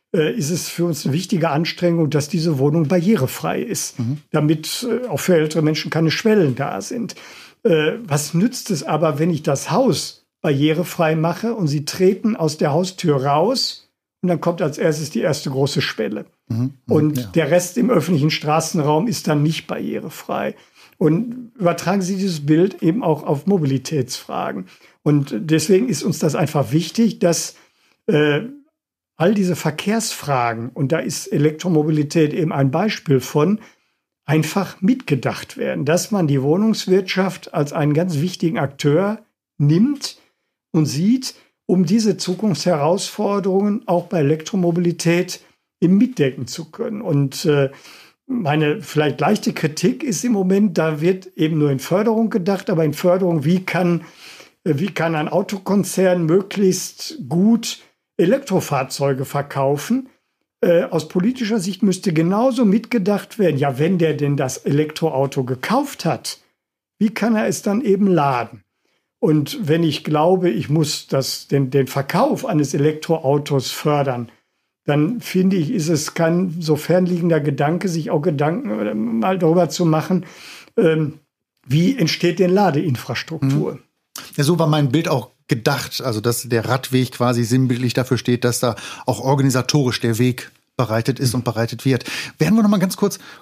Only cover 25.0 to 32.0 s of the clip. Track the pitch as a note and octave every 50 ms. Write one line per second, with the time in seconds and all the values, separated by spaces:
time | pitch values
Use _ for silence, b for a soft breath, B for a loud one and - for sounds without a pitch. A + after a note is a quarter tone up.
25 | - D#3 D3 D3 C#3 - A#2 G#2 E3 D3+ D#3+ D#3 D#3 - F#3+ F#3+ B3 C4 D#3+ -
26 | D4 G#3 - - F#3 D3+ C3+ - D3 - - D3 A#2 G#2 C3+ E3 E3+ - - A3+
27 | A#3 G3 - - F#3+ E3+ D#3+ - - - b b b b b b b b b b
28 | - - F3+ D3 D3+ D3 D3 D#3+ A3 B3+ C#4+ C#4+ _ _ _ _ _ _ _ _
29 | _ _ _ - D#3+ G3 A3+ G#3 F#3+ F3+ E3 - - D#3 D3 - - G3 A3 A3+
30 | G#3+ - - - - D3 C#3 B2 A#2+ A#2 A2+ A2+ A#2 C3 - - C#3 B2+ E3 D#3+
31 | - G#3 C#3+ - - - A3 C#3+ D3 D#3 D#3 D#3 - F#3 E3 D3+ D3 E3 D#3 D3+